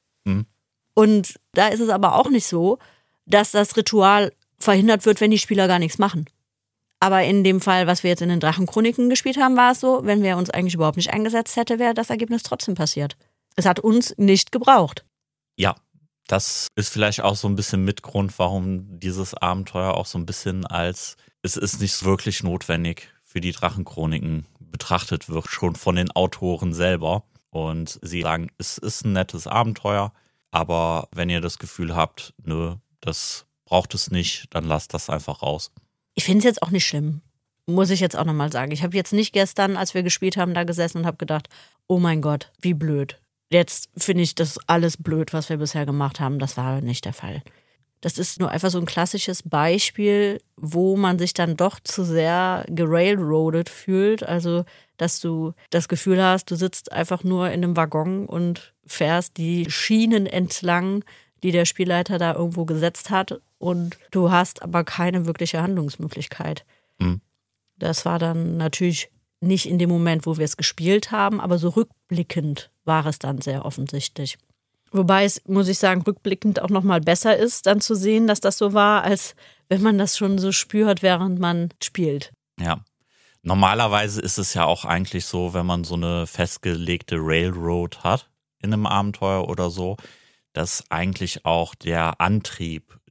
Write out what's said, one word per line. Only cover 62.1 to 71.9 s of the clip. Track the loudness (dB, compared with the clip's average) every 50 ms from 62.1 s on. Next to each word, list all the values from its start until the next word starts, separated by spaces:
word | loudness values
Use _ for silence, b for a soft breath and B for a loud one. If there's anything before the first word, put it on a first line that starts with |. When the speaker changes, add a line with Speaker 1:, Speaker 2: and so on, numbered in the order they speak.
| -2 0
Speaker 2:
da | 0 0 0
irgendwo | 0 -2 -2 -2 -4 -4
gesetzt | -2 -2 0 0 -2 -2 -2 -4 -2
hat. | -2 -2 -2 -2 -6 -12 -14 _ _ _
Und | -4 -4 -2 -2 -4 -6 -8 -12 _ _
du | 0 2 2 4
hast | 4 4 2 2 -2 -6 -8
aber | -4 -2 -2 -2
keine | -2 -4 -2 -2 0 0 0 -2
wirkliche | -2 -4 -4 -4 -4 -2 -2
Handlungsmöglichkeit. | -2 0 0 -2 -2 -4 -4 -6 -8 -10 -8 -10 -12 -12 -10 -8 -8 -8 -8 -8 -10 _ _ _ _ _ _ _
Speaker 1:
Mhm. | -2 -2 -2 -2 -6 _ _ _ _ _ _ _ _ _ _ _
Speaker 2:
Das | -4 -2 -2 -2 -2
war | -2 -2 0
dann | -2 -2 -2 -2 -2 -2 -2 -2
natürlich | -2 -4 -2 0 0 0 0 -2 -6 -10 _ _ _ _ _ _
nicht | 0 0 2 0 0
in | 0 0 2
dem | 2 2
Moment, | 2 2 2 2 0 0 0
wo | -2 -2 -2
wir | -2
es | -2 -2 -2
gespielt | -4 -4 -4 -2 0 2 2 2 2 -2
haben, | -2 0 0 0 0 -2
aber | 0 0 0 2
so | 0 2
rückblickend | 2 2 0 0